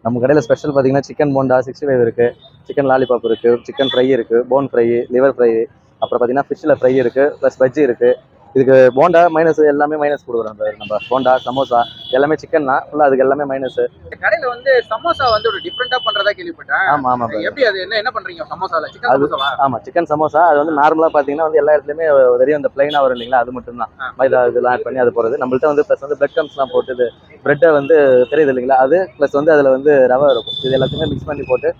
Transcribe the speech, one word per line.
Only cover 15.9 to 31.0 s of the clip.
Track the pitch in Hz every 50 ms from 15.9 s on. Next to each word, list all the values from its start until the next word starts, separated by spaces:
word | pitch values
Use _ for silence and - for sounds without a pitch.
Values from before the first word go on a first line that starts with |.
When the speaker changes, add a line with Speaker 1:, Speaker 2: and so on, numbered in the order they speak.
| - - -
Speaker 2:
பண்றதா | 220 202 208 196 208 202
கேள்விப்பட்டேன். | 196 175 170 165 - - 139 143 170 190 185
Speaker 1:
ஆமா, | 147 147 135 127 127
ஆமா | 123 120
brother. | 113 - - - -
Speaker 2:
எப்படி | - 294 262
அது, | 220 196 190
என்ன, | 180 185 220
என்ன | 214 208 254 -
பண்றீங்க | 220 190 180 175 165 151 -
சமோசால? | 156 165 185 180 175 160 151 139
சிக்கன் | 139 - 147 127 131
Speaker 1:
அது, | 139 143
Speaker 2:
சமோசாவா? | 147 - 139 135 143 131 143 139
Speaker 1:
ஆமா, | 135 120 110 104
சிக்கன் | - - 175 165 151
சமோசா. | 151 151 156 147 147 151 175 170
அது | 151 143
வந்து | 147 165 160 143
நார்மலா | 143 156 160 160 160 160
பாத்தீங்கன்னா | 156 151 139 139 143 156 160 156
வந்து | 156 151
எல்லா | 143 151 151
இடத்துலயுமே | 147 139 143 147 160 165 156 143 135 131 123 123 123
வெறும் | 131 139 151 147
அந்த | 135 131 _
பிளைனா | 135 135 147 147 143 139
வரும் | 131 127
இல்லைங்களா, | 120 117 120 131 127 120
அது | 123
மட்டும்தான். | 127 123 120 123 120 120 113 - _ -
Speaker 2:
ஆ. | 135 127 113 120
Speaker 1:
மைதா | 131 131 127 127 123 120
இதெல்லாம் | 117 123 120 123 123
ஆட் | 117 110 117
பண்ணி | 127 127 123
அது | 120
போறது. | 113 117 113 113 127 - 127
நம்மள்ட்ட | 127 127 131 156 151
வந்து | 147 143 147 -
பிளஸ் | 135 - 139
வந்து | 143 147 135
பிரெட் | 143 143 -
கிரம்ப்ஸ்லாம் | 165 156 147 - 143 135 123 123
போட்டு | 123 123 131
இது | 127 123 123 117 - _ _ _ - - _
பிரெட்டை | 139 147 143 170 165 156 143
வந்து | 139 139 165 151 143 135 127 123 123 -
தெரியுது | 147 151 156 139
இல்லைங்களா, | 131 127 123 131 135 127 131
அது | 135 160 185 190 - - -
பிளஸ் | 143 135 - 143
வந்து | 151 160 156
அதுல | 147 143 135
வந்து | 131 131 139 151 147 135 127 123
ரவை | 127 131 147 143
இருக்கும். | 127 117 - - - -
இது | 131 127 131
எல்லாத்தையுமே | 131 131 135 143 147